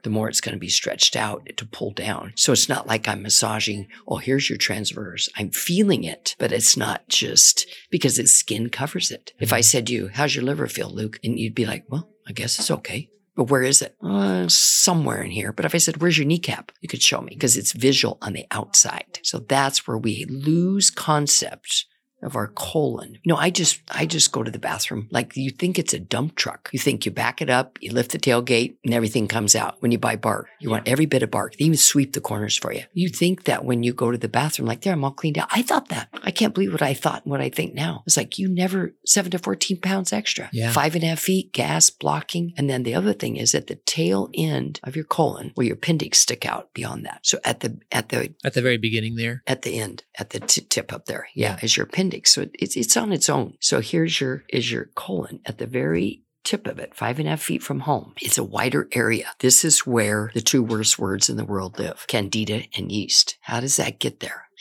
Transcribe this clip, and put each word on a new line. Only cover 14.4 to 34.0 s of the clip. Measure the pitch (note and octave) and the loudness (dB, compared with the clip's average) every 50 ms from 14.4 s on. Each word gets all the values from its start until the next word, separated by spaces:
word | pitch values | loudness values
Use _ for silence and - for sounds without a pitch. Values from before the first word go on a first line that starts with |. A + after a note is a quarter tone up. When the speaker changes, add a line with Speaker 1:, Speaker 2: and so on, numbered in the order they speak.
| F3+ E3+ | 2 2
Speaker 1:
somewhere | - - - - - - - - F3+ E3 D3 B2+ A#2 G2 | 4 4 4 4 4 4 4 4 4 2 2 0 0 -2
in | F#2+ - | -4 -4
here." | F2 G#2 G2 G2 - | -4 -4 -4 -4 -2
But | - - | -2 -2
if | D#3 - | 0 2
I | E3+ | 2
said, | - - D#3+ D3+ | 2 0 0 0
"Where's | E3 F3 E3 D#3 | 2 2 2 2
your | C#3+ C#3+ | 2 2
kneecap?" | E3+ E3+ - - - - - - - _ | 2 0 0 -4 -6 -6 -8 -14 -18 _
You | - E3 | -12 -10
could | - B2 | -2 0
show | - - - - | 2 2 2 0
me | - - - | -4 -10 -6
'cause | D3+ - B2 A#2+ - | -2 2 2 2 2
it's | A2 - - | 2 -2 -2
visual | A#2 B2 C3+ C#3 C3+ - G#2 F#2+ - | 2 2 4 4 4 2 0 -2 -4
on | - G#2 F#2 | -6 -6 -6
the | D#2 - - | -6 -6 -6
outside. | - - - - - - - - - - - - - - - | -6 -6 -4 4 4 6 6 4 2 -6 -10 -12 -14 -8 -6
So | - - A#2+ | -6 -6 -4
that's | A#2+ - C3+ C#3 C#3 C#3 C#3 - - - | -2 0 2 2 4 2 0 -2 -2 -2
where | A#2+ A2 | -4 -2
we | A2 A2+ F#2+ - - - | -2 -2 -2 -2 -6 -8
lose | B2+ C3+ C#3 D#3 D#3+ E3+ F3 F#3 G3 G3+ F#3+ - | -8 -4 0 2 2 4 4 2 2 4 4 2
concept | - - - - D3+ D3 D3 C#3+ - - - - - - _ - - - - - _ _ _ _ _ _ - | 2 2 0 2 2 2 4 2 2 2 0 -2 -6 -12 _ -4 -2 -2 -2 -4 _ _ _ _ _ _ -12
of | - - | -6 -4
our | A#2 G#2 G2+ | -4 -4 -4
colon. | - - - - - E3 D3 C3 A#2 A#2 - - - - - | -6 -8 -8 -2 0 0 0 0 -2 -4 -8 -14 -18 -2 2
No, | E3+ E3 | 2 4
I | - - F3+ | 4 4 2
just, | F3+ F#3 E3+ - - - - - | 2 2 2 2 0 0 -4 -8
I | - D3+ D#3 | -4 -4 -2
just | D#3 E3 D#3 - - | -2 2 2 2 2
go | - B2 A2+ | 2 -2 -4
to | A#2 | -4
the | A2 A2+ | -6 -6
bathroom. | - - - - - - - A2+ A2+ A2 | -6 -6 -4 -4 -4 -4 -4 -6 -6 -2
Like, | - B2 B2 - - | -2 -2 -2 -2 -4
you | C3+ C3+ C3+ | -6 -6 -6
think | - - F3 F3+ F3 F#3 | -4 -2 -2 0 0 0
it's | D#3+ - | -2 -2
a | - - | -4 -4
dump | F#2 - - A2+ C3+ D#3+ - | -4 -4 -4 -2 -2 -4 -4
truck. | - - - - - - - | -4 -6 -6 -6 -10 -10 -8
You | - B2 | -6 -2
think | - D3 B2+ G#2 - | 0 0 0 0 -2
you | G#2+ | -4
back | - - A#2 A#2 B2+ - | -4 -2 -2 -2 -2 -2
it | - B2+ | 0 2
up, | B2+ C3 C3 - _ - | 2 2 2 0 _ -14
you | - G2+ | -10 -2
lift | A2+ B2 A#2+ - | -2 0 0 0
the | - - | -2 -2
tailgate, | - C3+ A#2+ A#2+ A#2+ A#2+ B2 A2+ A#2+ B2+ - _ - | 2 2 2 2 4 2 2 2 2 0 -4 _ -2
and | A#2+ A#2 | 0 2
everything | A#2 A2+ G#2+ - B2+ G#2+ G2 | 2 2 2 2 0 0 0
comes | - A#2 A2 G#2 - | 0 0 2 4 4
out. | A2 G#2+ - - - | 4 2 -2 -4 -2
When | - A#2+ | 0 2
you | A#2 A2+ | 2 2
buy | - A2+ A2 G#2+ | 2 0 -2 0
bark, | A2+ A2+ G2+ G#2+ - - - _ | 0 0 -2 -2 -4 -8 -14 _
you | - A#2 | -6 -4
want | A2 A2 A2 A2+ | -4 -2 0 2
every | B2+ C#3+ D#3 D3 | 2 4 4 4
bit | D3+ B2+ A2+ | 4 2 2
of | G#2+ | 2
bark. | - G#2+ F#2+ - - - | 0 -2 -2 -2 -2 2
They | C#3+ | 2
even | D#3+ D#3+ C#3 | 4 6 6
sweep | - - - D3 C3 - - | 6 6 6 4 2 2 0
the | - | -4
corners | - - G#2+ G#2 G#2+ G2 - | -4 -4 -4 -4 -2 -2 -2
for | - - - | -2 -2 -4
you. | - - - - _ | -6 -6 -8 -6 _
You | F3 F3+ F3+ | -2 0 0
think | - - F3 F3 F#3+ F3+ - | 2 2 4 4 4 2 0
that | - - - - | 0 0 0 0
when | B2+ B2 A#2 | 0 0 2
you | A#2 A#2+ | 2 0
go | A#2+ - | 0 2